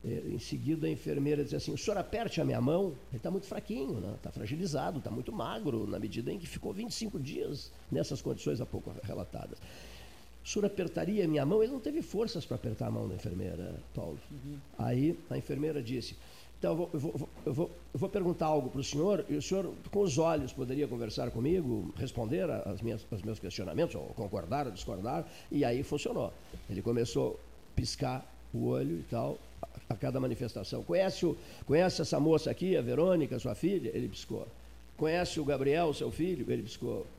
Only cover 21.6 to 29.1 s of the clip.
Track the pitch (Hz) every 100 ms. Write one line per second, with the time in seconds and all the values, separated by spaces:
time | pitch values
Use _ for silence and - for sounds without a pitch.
21.6 | 143 107 87 - 131 - 110 165 180 107
22.6 | 95 95 117 110 - 107 101 107 92 98
23.6 | 92 78 170 90 64 - 101 101 82 135
24.6 | 135 92 - 95 107 160 - - - 147
25.6 | 131 120 - 147 - 233 113 - - -
26.6 | - 95 92 120 117 143 123 92 - -
27.6 | - - 123 - 131 131 - - - 120
28.6 | 120 127 139 165 139